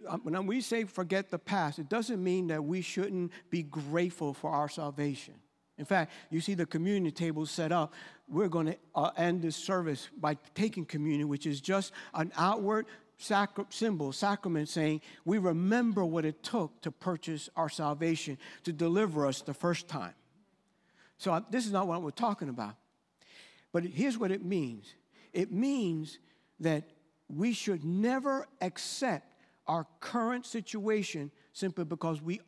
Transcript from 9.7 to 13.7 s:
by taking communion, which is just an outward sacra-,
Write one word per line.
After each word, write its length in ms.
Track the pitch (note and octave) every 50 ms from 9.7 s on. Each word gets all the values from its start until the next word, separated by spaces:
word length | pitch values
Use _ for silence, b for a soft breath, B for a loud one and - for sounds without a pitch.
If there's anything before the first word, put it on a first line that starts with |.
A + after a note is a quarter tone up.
| F#3+ F#3 E3+ D#3+ C#3+ C3 - - D4
by 180 | A#3+ D#3+ D3+ D3+ - - - _
taking 320 | - G#3 A3+ A3 F#3 D#3+
communion, 400 | - - D3+ D3 D#3 D3 D3 D3 D3
which 180 | C#3+ C#3 -
is 140 | D#3+ C#3+ C3+
just 320 | C3+ F#3 F#3+ G3 F#3+ - B B B B B
an 160 | D#3+ D#3 - -
outward 500 | D3+ E3 F#3+ G#3+ A#3 G3 G3+ G#3+ G#3+ - B B B B B _
sacra-, 500 | _ - - G#3 G3 G3+ G3 - G3+ G3 -